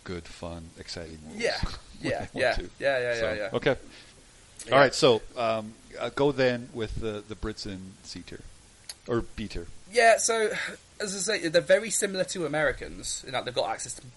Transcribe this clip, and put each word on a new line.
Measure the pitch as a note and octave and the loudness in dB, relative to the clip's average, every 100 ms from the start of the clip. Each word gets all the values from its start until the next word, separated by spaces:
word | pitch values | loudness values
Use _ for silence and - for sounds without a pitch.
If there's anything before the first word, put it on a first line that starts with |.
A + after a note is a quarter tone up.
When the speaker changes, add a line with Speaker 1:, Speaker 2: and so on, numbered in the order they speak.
Speaker 1:
good, | - F2 E2 | -10 -10 -10
fun, | - E2+ E2+ E2 - | -12 -10 -10 -12 -16
exciting | F#2 - E2 D#2+ D2+ | -12 -12 -12 -12 -12
rules | G#3 | -4
Speaker 2:
Yeah. | A3+ - | -4 -2
Speaker 1:
<laughs> | - - - - | -4 -6 -14 -8
when | - | -4
Speaker 2:
Yeah, | F#2+ | -4
Speaker 1:
they | |
want | - - | -4 0
Speaker 2:
yeah. | B2+ | 2
Speaker 1:
to. | G#2+ - - | 2 -4 -4
Speaker 2:
Yeah, | C3+ C3+ | 0 0
yeah, | B2 A#2+ | 0 0
Speaker 1:
So, | A2 | 0
Speaker 2:
yeah, | G#2+ | -2
yeah. | G2 | -2
Speaker 1:
okay. | B2 - B2+ - - - - - - - - - | 2 2 2 -2 -20 -20 -20 -20 -20 -20 -18 2
Speaker 2:
Yeah. | |
Speaker 1:
All | C3 | 6
right, | C3+ | 6
so, | - C#3+ A2+ - - | 8 6 6 2 -2
um, | A#2 A2+ G#2+ A2+ - - | 2 0 -2 -12 -16 -6
uh, | A#2+ | -4
go | A#2 C#3+ | 2 2
then | C3 C3 A#2+ B2 | 4 2 2 -4
with | B2 G#2+ - | -6 -4 -4
the, | A2 G#2 G#2 | -4 -6 -8
the | G#2 | -8
Brits | A2 G#2+ G#2+ | -6 -6 -8
in | F#2+ F#2+ G2 | -10 -12 -16
C | - F#2 | -14 -14
tier. | F2 - - - - - - - - | -12 -14 -16 -18 -20 -20 -20 -14 -2
Or | A#2 A2 - | -2 -2 -6
B | G#2 | -8
tier. | F2 E2+ - - | -8 -10 -12 -2
Speaker 2:
Yeah, | A3 A3+ G3 | 6 8 8
so, | - A3+ G#3+ F#3 - - - - | 4 2 0 -2 -6 -10 -16 -8
as | G#3 G3 | -6 -4
I | F#3 G#3 | -2 0
say, | E3 | 2
they're | E3+ | 2
very | D3+ G3 A3 | 6 6 6
similar | - G3+ F#3+ F3 | 0 0 0 -2
to | F#3+ D#3 | -2 -2
Americans | D3+ D3 A#2+ D#2+ F2 - - - | 2 2 0 -6 -8 -8 -8 -4
in | |
that | B2+ A#2 | -4 -2
they've | B2 | 0
got | A2+ | 0
access | A2 A#2+ - | -2 -6 -10
to | B2 | -14